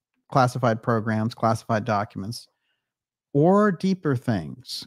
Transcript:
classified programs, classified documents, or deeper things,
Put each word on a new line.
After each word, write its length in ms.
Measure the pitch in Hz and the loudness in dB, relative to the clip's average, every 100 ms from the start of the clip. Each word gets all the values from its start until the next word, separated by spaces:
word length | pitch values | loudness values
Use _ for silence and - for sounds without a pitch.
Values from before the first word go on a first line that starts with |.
| _ _ _ | _ _ _
classified 520 | 143 123 127 123 110 | 2 2 2 0 0
programs, 520 | - 113 110 110 110 | 0 -2 0 -2 -2
classified 520 | - 113 117 - 107 107 | 0 0 0 -2 -4 0
documents, 600 | 101 107 98 98 120 - _ _ _ _ _ _ _ _ | -2 -4 -8 -12 -14 -18 _ _ _ _ _ _ _ _
or 400 | 143 170 202 208 | 2 4 4 2
deeper 420 | 170 190 185 151 | 0 -2 -2 -2
things, 720 | 123 - 101 73 - - - | -2 -2 -4 -4 -14 -14 -16